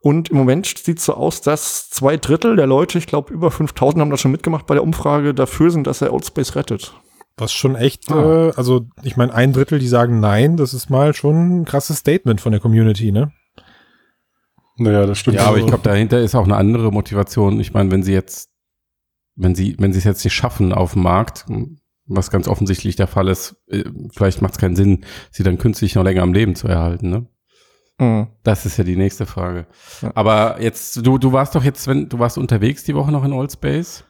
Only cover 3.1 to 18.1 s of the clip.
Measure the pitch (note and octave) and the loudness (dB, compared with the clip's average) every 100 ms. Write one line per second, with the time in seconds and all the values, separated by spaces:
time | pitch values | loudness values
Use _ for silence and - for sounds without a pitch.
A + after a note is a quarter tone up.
3.1 | D3 C#3 - E3 - D#3 - C3+ E3 D3+ | -4 -4 -2 -2 -2 -4 0 0 2 0
4.1 | C#3+ C3+ C3+ - D#3+ - C#3+ D#3+ D#3+ D3 | 0 0 0 -2 -4 0 0 0 -2 0
5.1 | D3 C#3+ C3+ C3 - D#3+ E3+ C3+ C3 C#3 | 0 0 0 -2 2 2 2 -2 -2 -2
6.1 | C3 - - C3 C#3 - G#2+ - - _ | -2 -6 -6 -6 -6 -6 -8 -10 -20 _
7.1 | _ - - A2+ - C3 C3 B2+ - - | _ -20 -10 -8 -2 -2 2 0 -2 -2
8.1 | D#3 D#3 E3 D#3+ D3+ B2 B2+ A#2+ _ C3+ | 2 4 4 2 0 0 0 0 _ -6
9.1 | A#2+ B2 A#2 C3 C3 C#3 D3+ B2 A#2+ A#2+ | 0 0 2 2 2 0 0 2 2 2
10.1 | A#2 G#2 G2+ C#3 E3+ C3 C3 - C3+ D3 | 2 2 4 4 2 0 -4 -2 2 2
11.1 | C#3+ D3 D#3 F3 F3+ E3 C#3+ - D3+ - | 2 0 2 2 0 0 -4 -4 -4 0
12.1 | E3+ - A2 - G#2+ A2+ A2+ A2+ G2+ A2 | 0 0 0 0 0 2 4 4 2 0
13.1 | G2+ D3 - _ _ _ _ _ _ _ | 0 -2 -6 _ _ _ _ _ _ _
14.1 | _ _ _ _ _ _ - A#2 G#2 G2+ | _ _ _ _ _ _ -2 2 4 2
15.1 | G2+ - G2+ G2+ G#2+ A2 A2 A2 G2+ A2 | 0 0 2 4 4 2 2 2 2 2
16.1 | B2 A2+ B2 G2 G2+ G2+ A#2 A2+ G#2 - | 2 2 2 2 2 2 2 0 0 -2
17.1 | G2+ G2 - G2+ G#2 F2+ - G2 F#2+ F#2+ | -2 -2 2 2 2 -2 0 2 2 2